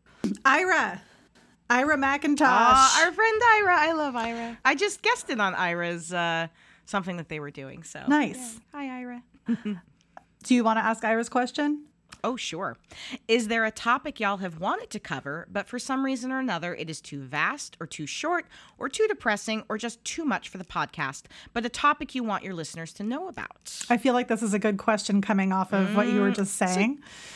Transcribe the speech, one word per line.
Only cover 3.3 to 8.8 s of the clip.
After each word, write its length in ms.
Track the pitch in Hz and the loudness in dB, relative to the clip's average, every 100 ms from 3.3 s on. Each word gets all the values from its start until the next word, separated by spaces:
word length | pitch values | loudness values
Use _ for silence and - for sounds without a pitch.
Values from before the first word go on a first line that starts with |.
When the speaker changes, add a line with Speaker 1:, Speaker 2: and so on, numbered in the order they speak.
| 440 466 427 | 6 6 6
Speaker 2:
Ira. 180 | 403 349 | 6 4
I 120 | 302 | 4
love 220 | 330 294 247 | 2 0 -2
Ira. 420 | 226 233 233 233 | -4 -4 -8 -2
I 120 | 262 277 | 0 2
just 260 | 403 - | 0 0
guested 380 | 415 480 - 262 | 0 0 -2 0
on 140 | 202 180 | 0 0
Ira's, 580 | 175 170 170 175 160 | -2 -2 -2 -4 -6
uh, 340 | 175 170 165 165 - _ _ - | -2 0 0 -4 -8 _ _ -6
something 320 | 202 180 175 | -4 -4 -6
that 120 | 156 | -8
they 100 | 156 | -8
were 120 | 147 | -8
doing. 320 | 147 135 151 | -12 -14 -14
So 180 | 160 - - | -16 -8 0
Speaker 1:
Nice. 480 | 294 233 262 247 226 | 2 2 -4 -10 -14
Speaker 2:
Yay. 40 | - | -18
Hi, 260 | 294 | -12